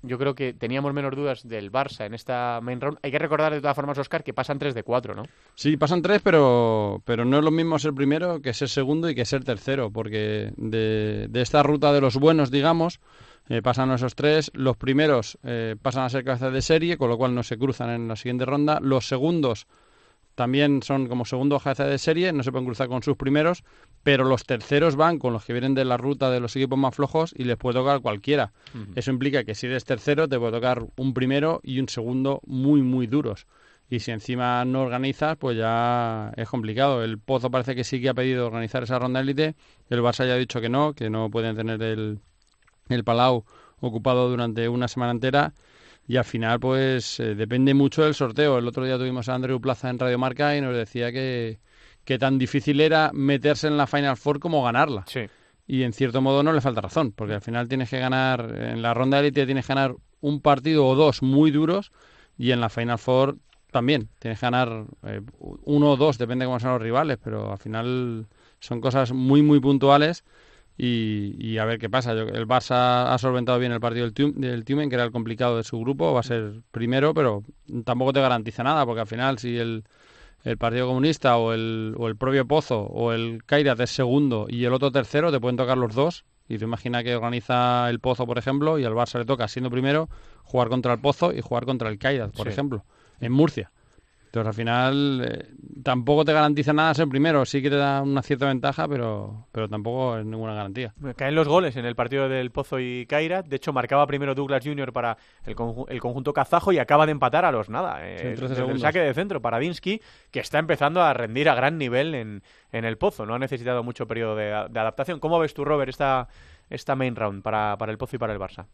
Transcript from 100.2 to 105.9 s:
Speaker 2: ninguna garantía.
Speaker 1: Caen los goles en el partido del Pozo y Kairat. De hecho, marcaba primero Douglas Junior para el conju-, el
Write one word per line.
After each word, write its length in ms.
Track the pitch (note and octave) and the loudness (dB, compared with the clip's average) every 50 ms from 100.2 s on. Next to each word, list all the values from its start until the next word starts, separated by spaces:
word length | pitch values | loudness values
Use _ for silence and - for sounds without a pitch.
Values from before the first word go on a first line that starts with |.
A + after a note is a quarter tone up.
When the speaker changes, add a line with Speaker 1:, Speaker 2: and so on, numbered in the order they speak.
| A2 | -6
Speaker 2:
ninguna 300 | G#2+ A2 A2 A2+ A2 G#2+ | -6 -8 -6 -8 -6 -6
garantía. 360 | G#2+ G#2 G2 G2 B2 B2+ A2 - - D3 C#3 B2 | -6 -6 -8 -6 -8 -8 -10 -10 -12 -12 -12 -8
Speaker 1:
Caen 200 | - C#3 C3+ D3 | -4 -4 0 2
los 120 | D#3+ D#3+ D3+ | 2 2 4
goles 280 | D3 F3+ F#3 D#3 A#2 | 4 2 2 2 -4
en 100 | C3 A#2+ | -4 -6
el 80 | A#2+ A#2 | -6 -2
partido 340 | - A#2+ A#2+ C3 C#3 C#3 C3+ | -2 -4 -2 0 0 0 0
del 220 | C3 C3 B2+ B2 | 0 -2 -4 -4
Pozo 300 | A2 - C#3 - - C3 | -6 -6 -6 -4 -4 -4
y 260 | B2+ B2 B2 B2 A#2+ | -4 -4 -6 -8 -6
Kairat. 400 | A2 D3 D3 D#3+ E3 F3 F#3+ F#3 | -2 0 0 0 0 -2 -4 -4
De 120 | D#3 C3+ C3+ | -4 -6 -6
hecho, 160 | - - C#3+ | -4 -2 -2
marcaba 340 | C3 A#2+ A#2+ C#3 C#3 D3 C#3 | -2 -2 2 4 4 4 4
primero 260 | C#3+ C#3 C#3+ C#3 C3+ | 2 -4 -2 -2 -2
Douglas 320 | C3 C#3+ C3+ C#3 C3+ A#2+ | -2 -2 0 0 -2 0
Junior 260 | D3 D3 C#3+ C3+ B2 | -2 -6 -6 -6 -6
para 240 | A#2 B2+ A#2 A#2 A2+ _ _ _ _ _ - | -4 -2 -2 -2 -4 _ _ _ _ _ -12
el 100 | - A2 | -12 -8
conju-, 300 | - A#2 A#2 A2 A#2+ C3 | -6 -6 -6 -6 -8 -10
el 120 | - | -10